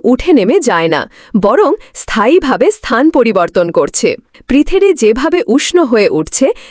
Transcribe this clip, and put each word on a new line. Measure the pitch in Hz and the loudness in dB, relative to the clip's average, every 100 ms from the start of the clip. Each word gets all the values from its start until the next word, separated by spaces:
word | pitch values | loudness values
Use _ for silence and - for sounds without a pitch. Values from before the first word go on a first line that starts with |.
উঠে | 226 247 - | 2 0 2
নেমে | 285 190 359 233 | 2 2 0 0
যায় | 170 165 | 0 0
না, | 151 - - - 202 202 | -2 -6 -14 -6 -2 0
বরং | 277 359 427 - - | 2 0 -2 -6 -12
স্থায়ীভাবে | - - 214 349 277 190 311 - | -8 -2 2 2 2 0 0 -2
স্থান | - 233 311 302 | -2 0 2 2
পরিবর্তন | 233 190 170 185 170 | 0 0 -2 -2 -2
করছে। | 170 143 - 208 - _ - - | 0 -2 -2 -4 -4 _ -18 -2
পৃথিবী | 269 294 381 392 | 0 2 2 0
যেভাবে | 311 214 226 311 349 - 262 | 2 0 0 0 -2 0 -2
উষ্ণ | - 359 277 | 0 0 2
হয়ে | 220 196 156 | 2 0 -2
উঠছে, | 160 - 269 - - | -4 -2 -2 -2 -10